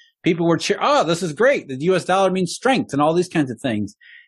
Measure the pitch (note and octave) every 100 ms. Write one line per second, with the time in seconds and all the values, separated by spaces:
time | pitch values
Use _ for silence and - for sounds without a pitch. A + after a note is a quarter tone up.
0 | _ _ E3 E3+ E3+ E3 - G3+ A3+ C#4+
1 | E3 E3+ F3+ C#3+ B3+ A#3+ - C3 E3+ F3+
2 | E3+ F#3+ F#3+ F#3 F3 - A#3+ A#3 A2 C#3
3 | D3+ E3+ F3 E3 C3 A2 C3 G#2+ G2+ -
4 | - -